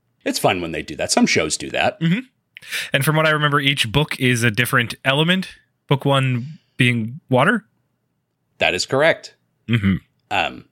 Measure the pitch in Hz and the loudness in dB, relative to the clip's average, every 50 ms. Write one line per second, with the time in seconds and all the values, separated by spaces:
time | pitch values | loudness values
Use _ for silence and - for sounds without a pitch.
0 | _ _ _ _ - 269 262 - - 127 101 90 85 82 80 76 - - 76 - | _ _ _ _ -6 -6 -4 0 0 0 0 0 -4 -6 -6 -8 -8 -8 -6 -6
1 | - - - 240 247 - - - - 156 - - - - - - - 123 - - | -4 -2 2 2 2 2 2 0 0 -2 -4 -6 -8 -4 -2 0 0 0 -2 -2
2 | 160 165 180 240 262 _ _ _ _ _ _ - - - - - - - - 139 | -2 -2 -2 -2 -4 _ _ _ _ _ _ -20 -16 -12 -10 -10 -8 -4 -2 -2
3 | 135 160 151 156 156 156 156 151 151 147 143 147 139 139 143 - - 113 101 143 | 0 2 2 2 2 2 2 2 0 0 0 2 0 0 0 0 -2 -2 0 -2
4 | 156 - - - 131 127 123 113 117 120 104 123 120 - - 123 117 104 - - | -2 -2 -2 -2 0 0 2 2 2 0 2 0 0 2 2 0 0 0 -6 -4
5 | - 131 139 147 160 170 185 190 185 - - - _ _ _ _ _ - 147 135 | -2 0 2 2 2 2 0 0 -2 -6 -12 -20 _ _ _ _ _ -2 -2 0
6 | - 139 139 135 131 131 127 120 123 151 151 - _ _ _ - 123 123 123 117 | 2 2 2 2 2 0 -2 -2 -4 -8 -14 -18 _ _ _ 0 2 2 2 0
7 | 110 113 127 165 _ - 127 123 139 185 240 208 - _ _ _ _ _ _ _ | -2 -6 -8 -10 _ 0 2 4 4 4 2 0 -4 _ _ _ _ _ _ _
8 | _ _ _ _ _ _ _ _ _ _ _ - 90 80 - 92 - - - 135 | _ _ _ _ _ _ _ _ _ _ _ 0 0 0 0 0 -2 -2 0 2
9 | 151 165 - - - - _ _ _ _ _ _ - - 117 113 98 98 92 - | 4 2 2 0 -4 -20 _ _ _ _ _ _ -4 -2 -2 0 2 2 0 0
10 | _ _ _ _ _ - 104 95 78 69 64 - - _ | _ _ _ _ _ -6 -2 -2 -2 -2 -6 -10 -20 _